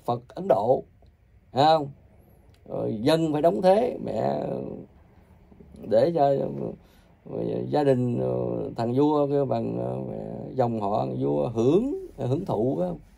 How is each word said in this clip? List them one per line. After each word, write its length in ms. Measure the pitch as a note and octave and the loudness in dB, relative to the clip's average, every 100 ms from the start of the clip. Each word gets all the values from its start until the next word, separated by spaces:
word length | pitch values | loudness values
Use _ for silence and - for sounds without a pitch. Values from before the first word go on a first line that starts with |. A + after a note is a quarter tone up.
Phật 240 | - A#2+ - | -6 -6 -6
Ấn 200 | - F#3 | -4 2
Độ, 360 | G#2 A2+ C3+ - _ - _ _ _ _ | 2 4 2 -2 _ -20 _ _ _ _
không? 360 | B2 D#3 D#3+ C#3+ - _ - _ _ _ _ - | 2 4 4 2 -10 _ -20 _ _ _ _ -10
Rồi 300 | - - A2+ | -6 -4 -2
dân 320 | C3 E3 D#3+ | 2 2 2
phải 100 | D3+ | 2
đóng 200 | E3 G#3 | 2 4
thuế, 340 | F#3 G3+ B3 - | 4 4 2 -2
mẹ 360 | - - C3 D3 C#3 F#2 - - - - - _ - - _ - - - - | -6 -2 -2 -2 -4 -6 -8 -12 -16 -20 -20 _ -20 -20 _ -20 -20 -16 0
để 240 | - E3+ | 2 4
cho, 200 | E3 C#3+ C#3 C#3 C#3 A2+ - - _ _ _ - A1+ - A#2+ B2+ | 4 2 2 -2 -6 -8 -10 -18 _ _ _ -12 -6 -4 -4 -2
gia 160 | C#3+ | 0
đình, 360 | C#3+ B2+ B2 B2 | 2 2 2 0
ờ, 500 | B2+ B2 A#2+ A#2 A2 A#2+ | -2 -2 -2 -4 -6 -4
thằng 160 | A#2 | -2
vua 340 | C3 D3 D3 C#3+ | 2 4 4 2
kêu 180 | C#3+ | 0
bằng, 340 | C3 A#2 A2+ A2+ | 0 -2 -2 -4
ờ, 200 | - B2+ B2+ G#2+ G#2+ A2+ - | -4 -6 -8 -8 -10 -10 -6
dòng 260 | C3+ A#2+ A2+ | -2 -2 -2
họ 260 | G2 A2+ C3+ | -2 -2 -2
thằng 100 | B2+ | -2
vua 280 | C3+ C#3+ C#3 | -2 0 -2
hưởng, 580 | A#2 B2 F3+ C4+ F#4+ F#4 - | 0 4 4 2 -4 -10 -8
hưởng 280 | B2 D3 | -4 -2
thụ, 320 | G3 G#2 B2 E3 | -2 -2 0 -2
phải 100 | F3+ | -4
không? 100 | F3 - | -6 -14